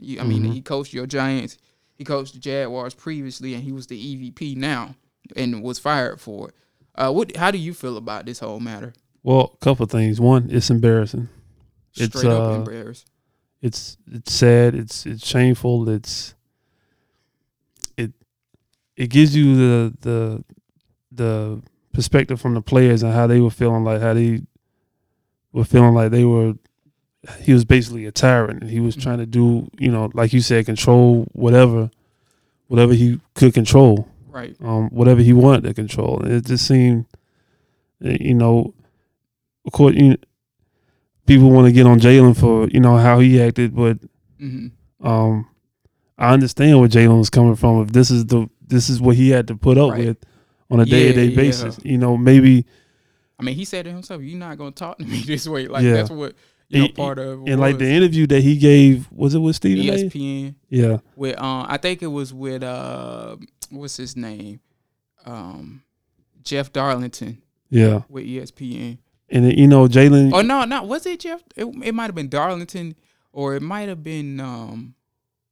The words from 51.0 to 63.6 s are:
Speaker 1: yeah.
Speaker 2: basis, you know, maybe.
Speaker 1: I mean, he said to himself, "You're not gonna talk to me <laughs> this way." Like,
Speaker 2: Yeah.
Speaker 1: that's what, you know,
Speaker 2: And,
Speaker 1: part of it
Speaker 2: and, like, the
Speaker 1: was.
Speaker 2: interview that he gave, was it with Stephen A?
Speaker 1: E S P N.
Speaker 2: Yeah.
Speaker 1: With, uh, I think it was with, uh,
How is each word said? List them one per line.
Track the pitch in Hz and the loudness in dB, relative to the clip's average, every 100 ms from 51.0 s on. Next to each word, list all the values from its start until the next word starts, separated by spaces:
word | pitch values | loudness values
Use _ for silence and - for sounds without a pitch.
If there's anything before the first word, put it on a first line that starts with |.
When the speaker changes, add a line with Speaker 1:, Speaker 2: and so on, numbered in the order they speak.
| 127 123 120 | 4 2 2
Speaker 1:
yeah. | 127 | 2
Speaker 2:
basis, | 139 123 117 104 | 0 -2 -8 -10
you | - 131 | -6 -2
know, | 123 120 | 0 0
maybe. | 123 135 131 127 120 _ _ _ _ _ _ _ | 4 6 6 4 2 _ _ _ _ _ _ _
Speaker 1:
I | |
mean, | 127 | -12
he | 135 | -10
said | 196 185 | -12 -14
to | 175 | -14
himself, | 175 180 175 | -16 -18 -18
"You're | 139 180 | -16 -16
not | 175 151 | -16 -18
gonna | 143 | -18
talk | - 170 - | -16 -18 -16
to | |
me | 151 117 | -12 -10
<laughs> | 113 | -8
this | 151 160 | -10 -8
way." | 151 131 | -10 -8
Like, | 139 | -2
Speaker 2:
Yeah. | 123 | 0
Speaker 1:
that's | 113 107 | 0 -2
what, | 147 143 - _ _ _ | -10 -14 -16 _ _ _
you | 143 | -2
know, | 143 | -2
Speaker 2:
And, | |
Speaker 1:
part | - 139 131 | -2 -8 -8
of | 135 131 | -12 -12
it | 135 | -6
Speaker 2:
and, | 135 | -2
like, | 135 135 | -2 -2
the | |
Speaker 1:
was. | 131 | 0
Speaker 2:
interview | 151 180 160 151 | 2 2 2 2
that | 139 | 2
he | 135 147 | 2 4
gave, | 143 143 139 127 135 | 6 8 6 4 -2
was | - 143 | -6 -2
it | 156 | -2
with | 160 160 | -2 -2
Stephen | 190 190 | -2 -2
A? | 196 196 | -2 -4
Speaker 1:
E | 196 | -6
S | |
P | 147 139 139 139 | -8 -10 -10 -12
N. | 139 _ | -16 _
Speaker 2:
Yeah. | 127 117 110 - _ | -2 0 -2 -8 _
Speaker 1:
With, | 135 123 | -10 -8
uh, | 131 131 127 | -10 -10 -8
I | 143 | -8
think | 180 180 | -8 -8
it | 165 | -10
was | 143 135 | -10 -12
with, | 131 135 131 | -12 -12 -12
uh, | 127 127 127 127 120 120 113 110 - _ | -12 -12 -12 -14 -14 -16 -18 -20 -20 _